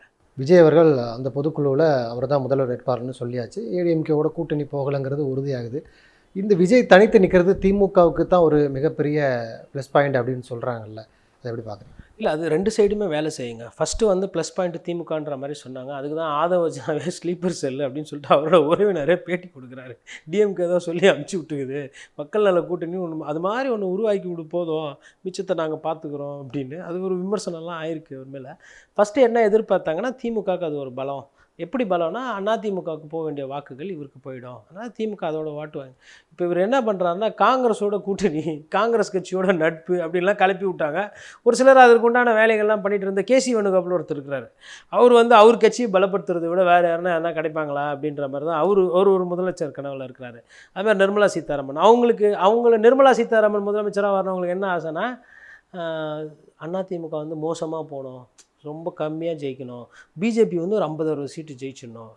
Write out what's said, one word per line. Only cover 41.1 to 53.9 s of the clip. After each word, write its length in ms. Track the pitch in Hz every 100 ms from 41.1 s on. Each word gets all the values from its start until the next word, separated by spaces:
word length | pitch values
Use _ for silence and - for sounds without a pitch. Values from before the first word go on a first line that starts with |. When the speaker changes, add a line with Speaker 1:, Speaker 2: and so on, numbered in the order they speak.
| - - -
Speaker 2:
ஒரு 120 | - 233
சிலர் 220 | 262 269
அதற்கு 300 | 254 233 233
உண்டான 240 | 240 240
வேலைகள்லாம் 500 | 220 220 220 208 214
பண்ணிட்டு 240 | 196 202 196
இருந்த 160 | 196
கே 160 | 190 262
சி 160 | 254 233
வேணுகோபால்னு 420 | 202 190 175 180
ஒருத்தர் 200 | 156 147
இருக்கிறாரு. 300 | 139 135 113 _ - - -
அவர் 240 | 185 240
வந்து 220 | 240 233 240
அவர் 220 | 214 233
கட்சியை 320 | 220 220 247
பலப்படுத்துறதை 560 | 190 196 196 - 175 165
விட 160 | 175
வேற 200 | 180 175 170
யாருன்னா, 260 | 170 180 165
யாருன்னா 180 | 165
கிடைப்பாங்களா 520 | 165 160 160 151 143 143
அப்படின்ற 360 | 143 151 147 143
மாதிரி 160 | 139 151
தான் 180 | 165
அவரு, 200 | 165 202 185
அவரு 180 | 170 196
ஒரு 120 | 190 180
முதலமைச்சர் 520 | 175 180 175 156 135
கனவுல 320 | 139 135 131
இருக்கிறாரு. 320 | 127 123 117 - - -
அது 120 | - 202
மாதிரி 160 | 202
நிர்மலா 240 | 196 208 202
சீதாராமன், 600 | 175 151 143 135 143 185
அவங்களுக்கு, 420 | 240 240 202 208 202
அவங்கள 340 | 185 226 233 226
நிர்மலா 320 | 220 269 269
சீதாராமன் 560 | 226 226 226 214 208 202
முதலமைச்சரா 440 | 208 208